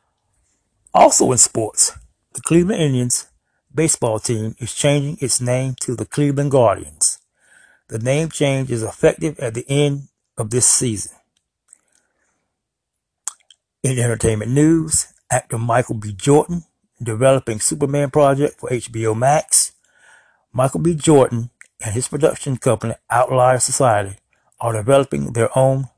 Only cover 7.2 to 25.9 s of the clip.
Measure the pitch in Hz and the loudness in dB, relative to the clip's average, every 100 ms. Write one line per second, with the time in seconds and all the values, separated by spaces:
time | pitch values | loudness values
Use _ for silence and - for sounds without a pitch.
7.2 | _ _ _ _ _ _ - 113 120 143 | _ _ _ _ _ _ -12 -6 -2 0
8.2 | 160 - 143 135 131 120 110 - 160 - | -2 -2 0 0 -2 -4 -6 0 0 2
9.2 | 160 143 123 113 - 139 147 143 139 _ | -4 -6 -8 -6 -2 0 2 0 -8 _
10.2 | _ - 110 123 - - 131 104 - - | _ -10 -4 0 0 0 0 -4 -8 -16
11.2 | _ _ _ _ _ _ _ _ _ _ | _ _ _ _ _ _ _ _ _ _
12.2 | _ _ _ _ _ _ _ _ _ _ | _ _ _ _ _ _ _ _ _ _
13.2 | - - _ _ _ _ 131 127 120 110 | -16 -16 _ _ _ _ -4 -2 -2 0
14.2 | 117 107 110 135 156 165 160 - - _ | 0 -2 0 2 4 4 0 -4 -4 _
15.2 | - 123 - 117 117 117 123 113 107 98 | -4 -2 -2 -4 0 0 0 -4 -8 -4
16.2 | - 147 151 175 - _ _ - 113 110 | 2 4 4 -4 -8 _ _ -12 -8 0
17.2 | 131 135 - 110 - 147 143 143 143 151 | 2 2 0 -4 -4 -2 -2 -2 0 2
18.2 | 143 139 147 - - 123 - 113 113 110 | 4 4 -2 -4 -6 -6 -6 -4 -2 0
19.2 | 131 151 - - - - _ _ _ _ | 2 0 0 0 -2 -6 _ _ _ _
20.2 | _ _ _ 120 135 - 160 160 165 143 | _ _ _ -2 0 0 -2 0 4 6
21.2 | 123 117 120 _ _ - 113 107 - 151 | 4 0 -8 _ _ -14 -8 -6 -4 0
22.2 | 151 - - 123 131 110 117 107 - 117 | 0 0 -4 -2 0 0 -2 -8 -2 0
23.2 | 127 131 127 127 - - 131 104 98 101 | 2 2 4 2 0 0 2 2 -2 -10
24.2 | _ _ _ - 117 110 104 139 135 143 | _ _ _ -10 -6 -4 2 2 2 -2
25.2 | 139 113 113 131 131 135 131 | -4 -2 0 2 2 0 -4